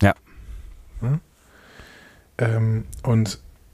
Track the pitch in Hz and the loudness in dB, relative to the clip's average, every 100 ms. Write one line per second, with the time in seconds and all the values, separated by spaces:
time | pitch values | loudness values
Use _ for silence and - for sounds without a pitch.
0 | 98 - - - - - - - - - | 2 2 -6 -20 -16 -14 -16 -20 -16 -6
1 | 117 151 - _ _ - - - - - | -2 -2 -4 _ _ -20 -20 -20 -20 -20
2 | - - _ - 113 113 110 110 107 - | -20 -20 _ -2 0 2 2 0 -4 -6
3 | - 113 110 - - - - | 2 2 2 -2 -14 -20 -20